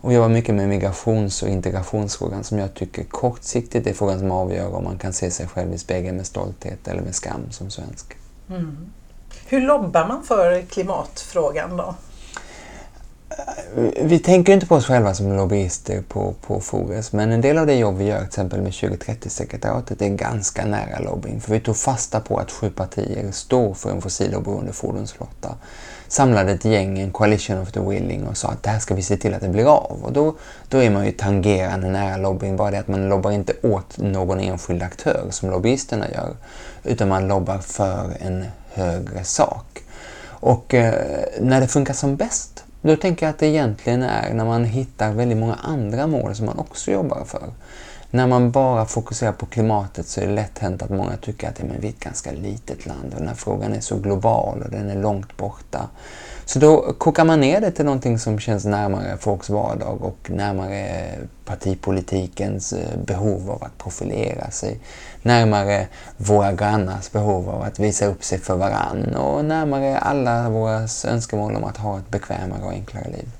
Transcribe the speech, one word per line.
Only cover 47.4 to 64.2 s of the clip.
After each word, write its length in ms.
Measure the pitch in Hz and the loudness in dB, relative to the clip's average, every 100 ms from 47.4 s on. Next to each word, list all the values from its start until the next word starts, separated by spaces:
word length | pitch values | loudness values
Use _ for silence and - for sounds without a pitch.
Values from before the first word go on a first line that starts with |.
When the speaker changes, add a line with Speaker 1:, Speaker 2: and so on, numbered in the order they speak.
| - 123 - - - - - | -10 -14 -18 -18 -18 -18 0
Speaker 1:
När 180 | 123 127 | 4 6
man 240 | 123 123 | 6 6
bara 340 | 135 131 120 110 | 4 4 2 0
fokuserar 460 | - 113 110 113 | -2 -4 -2 -2
på 140 | 101 113 | -2 -4
klimatet 600 | - 110 104 101 - 92 | 0 2 2 -2 -8 -6
så 140 | - | -2
är 60 | 95 | 0
det 60 | |
lätt 260 | 104 107 - | 0 -2 -4
hänt 240 | 95 92 | -4 -4
att 60 | 104 | -2
många 280 | 98 95 - | -2 -2 -4
tycker 320 | - 107 - | -8 -6 -8
att, 100 | - | -6
ja, 60 | - | -6
men 160 | - | -4
vi 60 | 107 | -6
är 40 | |
ett 80 | - | -6
ganska 320 | - - - | -10 -8 -8
litet 540 | 71 98 107 - 62 - | -8 -8 -8 -10 -12 -10
land 280 | - 65 | -10 -10
och 60 | - | -6
den 80 | - | -6
här 80 | 117 | -6
frågan 380 | - 101 104 | -4 -2 -2
är 60 | 104 | -4
så 160 | - 104 | -4 -2
global 640 | 101 98 113 113 101 - | 0 2 4 2 0 -4
och 100 | - | -6
den 180 | 101 101 | -6 -4
är 60 | 98 | -2
långt 420 | 104 101 98 - | 0 -2 -6 -8
borta. 520 | 98 - - 69 - - - - - - - | -8 -8 -8 -6 -8 -10 -18 -18 -16 -14 -4
Så 140 | 135 | 6
då 340 | 151 156 - | 10 10 6
kokar 320 | - 165 151 160 | 2 2 6 6
man 140 | 160 | 8
ner 220 | 135 185 | 6 4
det 100 | 208 | 2
till 140 | 170 147 | 2 2
någonting 340 | 135 127 117 | 2 0 0
som 200 | 113 107 | 0 -2
känns 260 | 113 104 104 | 0 0 2
närmare 520 | 104 101 98 95 95 | 0 0 -2 -4 -4
folks 320 | - 95 - | -2 -2 0
vardag 520 | 104 - 107 104 110 | 0 0 -2 -4 -6
och 280 | 92 - - | -6 -8 -6
närmare 800 | 90 101 95 95 98 95 87 85 - - - - | -4 -2 -2 -4 -6 -6 -6 -8 -10 -12 -16 -12
partipolitikens, 1300 | 101 98 92 - 92 90 95 90 - 98 101 - | -4 -2 -2 0 0 0 -2 -2 -4 -4 -4 -4
eh, 240 | 90 82 82 - | -6 -4 -6 -4
behov 460 | 98 107 95 92 | 0 0 0 -4
av 120 | - | -8
att 140 | - - | -10 -12
profilera 760 | - - 90 101 | -12 -8 -4 -2